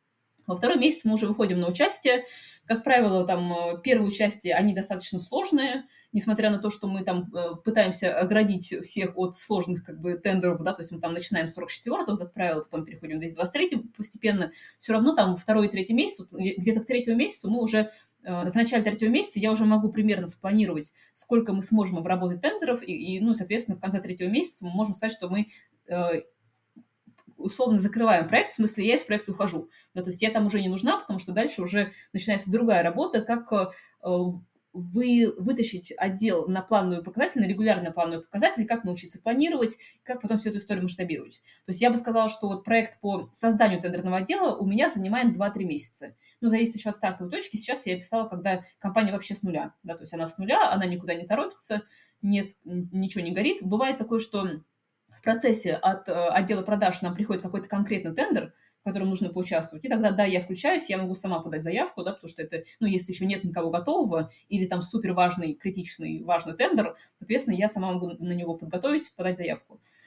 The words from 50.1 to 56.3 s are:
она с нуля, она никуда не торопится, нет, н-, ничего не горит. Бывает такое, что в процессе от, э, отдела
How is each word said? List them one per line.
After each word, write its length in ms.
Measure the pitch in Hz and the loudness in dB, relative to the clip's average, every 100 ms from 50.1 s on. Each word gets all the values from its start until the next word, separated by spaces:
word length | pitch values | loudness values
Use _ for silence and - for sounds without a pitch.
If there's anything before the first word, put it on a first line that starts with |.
она 120 | 165 160 | -6 -6
с 120 | - | -6
нуля, 340 | 190 359 302 | 0 4 4
она 140 | 202 185 | 2 0
никуда 280 | 175 180 | -4 -4
не 120 | 170 175 | -6 -2
торопится, 560 | 220 370 - - 208 - _ _ - | -2 -2 -8 -6 -6 -6 _ _ -6
нет, 260 | 202 202 196 _ - | 0 0 0 _ -8
н-, 220 | 180 180 | -8 -4
ничего 320 | 190 190 185 | -4 -2 -2
не 60 | 170 | -4
горит. 300 | 185 262 - | 0 0 0
Бывает 360 | 185 214 262 262 | 0 2 2 0
такое, 200 | 220 226 | -2 -2
что 420 | - 202 190 156 _ _ _ _ _ | -2 -4 -4 -6 _ _ _ _ _
в 140 | - | -4
процессе 500 | 226 226 247 214 180 | 0 2 2 2 0
от, 340 | - 190 190 - | 0 0 0 -4
э, 40 | 175 | 0
отдела 340 | 170 | 2